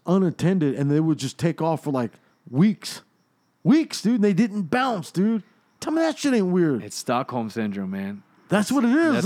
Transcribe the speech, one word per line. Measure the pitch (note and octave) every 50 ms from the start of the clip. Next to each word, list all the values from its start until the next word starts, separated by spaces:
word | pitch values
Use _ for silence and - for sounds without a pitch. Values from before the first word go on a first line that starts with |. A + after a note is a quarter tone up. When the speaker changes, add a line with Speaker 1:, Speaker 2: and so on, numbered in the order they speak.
| _
Speaker 1:
unattended, | - F3 G3 F#3+ F3 C3+ - - E3+ G3 F#3+ D3+ C#3+ B2+
and | G#2 C#3+ C#3+
they | C#3+ D3+
would | D#3+ D#3+ D#3 A#2+
just | - C3+ - -
take | - E3+ E3 - D#3+
off | E3 D#3+ C#3+ -
for, | D3+
like, | C#3 C3 A#2+ G#2 - _ _ _ _ _ _ -
weeks. | A#2+ C3 F3 A3 G3 - - - - - - _ _ _ _ _ _ _ _ _ _ _ _
Weeks, | D#3 A#3+ D#4+ D#4 - - - -
dude. | G3 A#3+ B3 G3
They | G#3 G3
didn't | E3 A#3 A#3 G3 G#3 G3
bounce, | C#3+ - B3 C4 C4+ A#3 F#3+ D#3+ -
dude. | - E3 F#3+ G#3+ A3+ A3 F3+ _ _ _ _ _ _ _
Tell | - - D#4
me | D#4+ E4
that | D#4+ D4+ -
shit | - D4 C4
ain't | A#3 G3
weird. | F3+ F3+ F#3 F3 D#3+ C#3 A2+ G2
Speaker 2:
It's | G#2 -
Stockholm | - - - B2 A#2+ C#3 - - B2+ A2+ A2
syndrome, | G2 A2+ A2 G#2 G2 - - F#2
man. | G3 G3 G3 - G#3 G3+ - _ _ _ _ _
Speaker 1:
That's | - G#3 G#3 -
what | B3+ C#4+ A3+
it | A#3+
is. | A#3+ D4+ E4+ D#4+ C#4
Speaker 2:
That's | A#2 D#3+